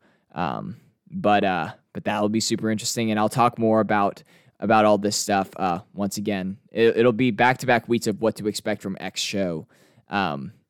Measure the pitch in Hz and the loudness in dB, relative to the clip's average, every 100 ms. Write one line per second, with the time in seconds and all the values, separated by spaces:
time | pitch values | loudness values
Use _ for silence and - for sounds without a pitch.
0 | _ _ _ - 85 57 52 110 _ _ | _ _ _ -6 -6 -6 -10 -14 _ _
1 | _ 95 104 104 98 90 85 - _ - | _ -2 2 4 2 0 -4 -10 _ -10
2 | 95 104 104 110 - 107 110 110 - - | -4 -2 0 0 -2 -2 -2 -4 -4 -4
3 | 113 107 107 - 120 - 113 110 101 104 | -2 0 0 2 2 2 2 4 2 2
4 | 101 - - _ _ _ 104 110 107 104 | 0 -2 -14 _ _ _ 2 4 6 4
5 | 101 - - 101 92 - 92 87 - - | 2 -2 0 0 -2 -4 -4 -4 -6 -6
6 | 101 107 107 101 92 98 _ - 113 - | -6 -4 -4 -4 -6 -10 _ 2 2 4
7 | 120 107 127 104 123 131 127 120 - 117 | 4 4 0 2 2 2 0 0 2 -2
8 | 113 98 110 - 104 101 110 104 98 95 | 0 -2 -2 -2 -4 -4 -6 -6 -8 -8
9 | 92 - - 101 92 80 - _ _ _ | -8 -8 -6 -4 -4 -4 -10 _ _ _
10 | _ 101 92 71 67 - _ | _ -4 -2 -4 -10 -16 _